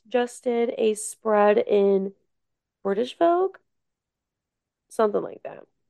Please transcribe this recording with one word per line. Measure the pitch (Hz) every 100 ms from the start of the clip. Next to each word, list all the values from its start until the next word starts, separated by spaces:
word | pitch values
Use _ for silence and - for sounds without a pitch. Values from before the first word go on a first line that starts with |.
| 214
just | 247 240 -
did | 254 233 233 -
a | 220
spread | 208 - - 220 208 208 208
in | - 202 196 196 196 - _ _ _ _ _ _
British | 196 196 254 -
Vogue. | 339 349 381 - _ _ _ _ _ _ _ _ _ _ _ _ _
Something | - 214 202
like | - -
that. | - - - _